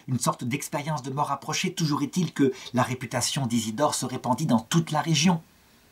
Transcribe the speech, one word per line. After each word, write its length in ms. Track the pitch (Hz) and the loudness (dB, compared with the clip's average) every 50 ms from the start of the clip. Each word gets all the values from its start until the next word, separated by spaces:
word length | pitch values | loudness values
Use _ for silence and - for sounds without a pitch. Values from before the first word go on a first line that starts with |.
| - - | -6 -4
une 120 | 127 117 | -2 0
sorte 240 | - 160 160 - 139 | 0 0 -2 -2 -4
d'expérience 600 | 120 131 139 - - - 147 135 160 156 143 120 | -4 -4 -4 -4 -6 -6 -4 -4 -4 -4 -4 -4
de 80 | 139 | -4
mort 200 | 131 147 147 - | -2 -2 -2 -2
approchée ? 420 | - - - - - - - 185 - | -2 -4 -4 -4 -4 -2 -2 -2 0
Toujours 300 | - 170 143 147 135 143 | 0 0 0 2 0 0
est-il 300 | - - 180 170 - - | 0 0 0 -2 0 2
que 180 | - 139 123 - - - - - | 2 2 2 2 0 -8 -4 0
la 100 | 123 120 | 0 0
réputation 640 | 113 123 - - - - 120 - - - 143 131 113 | 0 -2 -6 -6 -4 -4 -2 -2 -2 -2 -2 -2 0
d'Isidore 480 | 120 117 98 113 107 107 151 143 - | 0 0 0 -2 0 0 0 0 0
se 100 | - 135 | -2 -4
répandit 400 | 120 123 120 - 123 123 - 160 | -4 -6 -4 -2 0 0 0 2
dans 140 | - - 110 | 2 2 2
toute 320 | - - - 165 160 - | 2 2 2 2 2 2
la 100 | 156 151 | 0 -2
région. 400 | - 165 156 139 156 190 175 160 - - _ _ _ _ _ _ _ _ | 2 2 2 4 6 6 4 4 0 -8 _ _ _ _ _ _ _ _